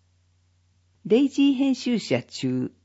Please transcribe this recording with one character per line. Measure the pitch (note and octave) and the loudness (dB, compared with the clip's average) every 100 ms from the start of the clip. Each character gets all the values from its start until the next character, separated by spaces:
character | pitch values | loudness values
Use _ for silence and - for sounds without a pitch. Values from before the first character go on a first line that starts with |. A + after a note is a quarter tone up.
| _ _ _ _ _ _ _ _ _ _ F#3 | _ _ _ _ _ _ _ _ _ _ 0
デ | A3 | 2
イ | C#4 | 2
ジ | - | 2
ー | C#4 | 2
編 | B3+ C#4 B3 | 2 0 -2
集 | B3 A#3 | -2 -4
者 | - B2 | -2 -4
中、 | - - C3 B2+ B2 _ | -4 -8 -4 -4 -6 _